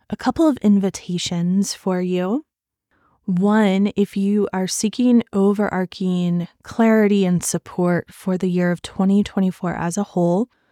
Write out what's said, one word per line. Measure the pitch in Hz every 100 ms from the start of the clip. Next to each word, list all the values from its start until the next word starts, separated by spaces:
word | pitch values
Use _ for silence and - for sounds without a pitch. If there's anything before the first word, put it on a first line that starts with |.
| -
a | -
couple | - - 320
of | 254
invitations | 208 202 190 - - 175 - 175 175 190 190
for | - 190 180
you. | 180 180 185 262 - _ _ _ _ _ _ _ -
One, | 180 202 220 208 190 202 -
if | 202 202
you | 196 208 202
are | 190 185
seeking | - 214 - 247 240 -
overarching | 202 196 202 208 185 185 - 185 180 175 175 170 _
clarity | - - 226 220 208 202 185
and | 175
support | - 165 - - 175 170 -
for | - 190 185
the | 185
year | 180 175
of | 170
twenty | - - 190 202
twenty-four | 202 - 185 - 175
as | - 170 185
a |
whole, | 202 180 175 180 247 _ _